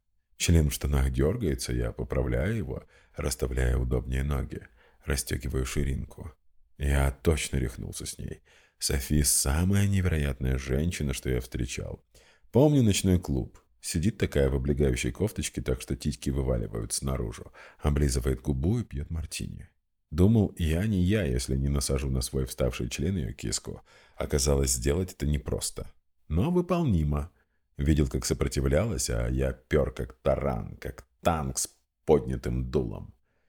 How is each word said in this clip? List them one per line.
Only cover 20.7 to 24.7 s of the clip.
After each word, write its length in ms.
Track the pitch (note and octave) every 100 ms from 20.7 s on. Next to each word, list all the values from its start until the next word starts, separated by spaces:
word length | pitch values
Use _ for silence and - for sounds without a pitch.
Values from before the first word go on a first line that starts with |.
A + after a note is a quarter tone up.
| E2 G#2+
не 160 | G2
я, 220 | F2+ G#2+
если 320 | D#2 B1 - C2+
не 140 | C#2
насажу 420 | C#2+ - C2+ C2+
на 100 | C2
свой 240 | - C2+ C2
вставший 420 | - B1+ - B1
член 300 | - D2+ F#2+
её 160 | B1
киску. 480 | - - - - - - - _ -
Оказалось, 540 | C2+ D2 C#2+ C#2
сделать 440 | C2+